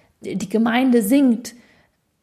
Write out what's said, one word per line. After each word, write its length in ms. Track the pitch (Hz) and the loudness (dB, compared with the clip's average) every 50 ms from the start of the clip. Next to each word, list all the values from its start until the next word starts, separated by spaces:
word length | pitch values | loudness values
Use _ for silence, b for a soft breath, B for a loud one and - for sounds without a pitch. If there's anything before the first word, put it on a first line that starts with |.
| b b b _ | b b b _
die 280 | - - - 190 - - | -12 -10 -8 -8 -8 -4
Gemeinde 520 | - 214 226 240 226 247 262 262 240 233 | -2 -2 0 0 0 0 0 2 2 2
singt 520 | 208 196 269 285 285 254 226 - - - - b b b b b b b b b _ _ _ _ | 2 2 2 2 4 2 2 0 -4 -14 -20 b b b b b b b b b _ _ _ _